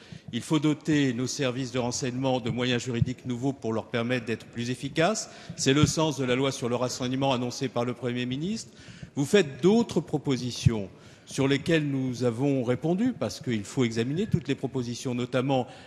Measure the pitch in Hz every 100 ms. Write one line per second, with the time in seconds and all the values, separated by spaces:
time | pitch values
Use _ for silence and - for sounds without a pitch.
0 | - - - 120 - 156 151 151 - 147
1 | 139 117 127 - 135 123 131 123 120 120
2 | 131 123 135 127 113 110 123 123 123 117
3 | 117 127 - 120 135 135 113 113 101 120
4 | 117 127 113 110 - 117 120 127 139 -
5 | 160 214 - - - - 131 135 151 -
6 | 160 135 127 123 135 131 120 120 123 -
7 | 127 131 139 127 123 - 131 120 120 117
8 | 123 123 123 131 165 220 - - - -
9 | - - 139 208 156 131 175 220 233 -
10 | 151 151 147 127 123 113 - 113 95 -
11 | - - - - 135 139 151 165 147 135
12 | 131 120 123 113 143 139 117 123 160 185
13 | 247 226 110 - - 113 101 - 120 113
14 | 120 151 214 - - 135 135 131 120 120
15 | 135 123 123 131 131 135 120 -